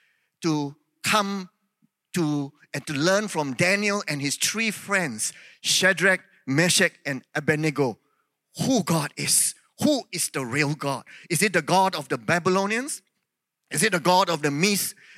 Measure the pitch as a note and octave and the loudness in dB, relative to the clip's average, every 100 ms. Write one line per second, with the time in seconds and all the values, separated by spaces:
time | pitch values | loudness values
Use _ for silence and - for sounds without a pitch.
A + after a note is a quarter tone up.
0 | _ _ _ _ E3 D3+ C#3+ C#3 _ _ | _ _ _ _ -2 -2 -4 -8 _ _
1 | - G#3+ G3 G3 F#3 _ _ _ _ _ | -2 0 0 -4 -10 _ _ _ _ _
2 | _ F3+ D3+ D3 C#3 - _ C#3+ D3 C#3 | _ -2 0 -2 -4 -10 _ -10 -6 0
3 | E3+ G3 G#3+ E3 C#3+ A#2+ F3 G3+ G#3 G3+ | 2 2 0 -4 -4 0 2 2 0 -2
4 | F3 D3 C#3 - - G#3+ A3+ - - G3 | -4 -4 -4 -2 -2 -2 -4 -4 -2 -2
5 | D#3+ A2 - - - - - - F#3 E3+ | -2 -4 -8 -8 -18 -10 -2 2 2 4
6 | F#3+ F#3 - _ - C#3 F3 - F3 - | 2 2 -2 _ -2 2 4 4 2 0
7 | C#3+ C3 - D#3 D3 D3+ D#3 C#3 C3 G2 | -8 -8 -8 -4 -2 0 0 0 -2 -2
8 | _ _ _ _ _ - - B3+ E3 E3 | _ _ _ _ _ -4 0 2 2 0
9 | C#3+ - C3+ - - - _ - D4+ C4+ | -2 -6 -2 0 0 -4 _ -2 2 2
10 | - F3 - D3 B2 C#3+ C#3+ D3+ C#3+ B2+ | -2 -6 -6 -6 -4 0 0 -2 -4 -6
11 | - - - D#3+ G#3 F3 C#3+ F#3 F#3+ E3+ | -8 -20 -6 0 2 0 2 4 4 0
12 | C#3 C3+ A2+ E3+ E3+ F#3 G3 A3+ C#4+ - | -4 -4 0 0 2 0 0 -2 -4 -10
13 | - _ _ _ _ _ _ C#3+ G#3+ F3+ | -14 _ _ _ _ _ _ -2 0 2
14 | F3 F3+ F#3+ D#3+ D3 C#3+ G3+ G3+ - - | 4 4 4 2 0 0 2 0 -4 -10
15 | - | -20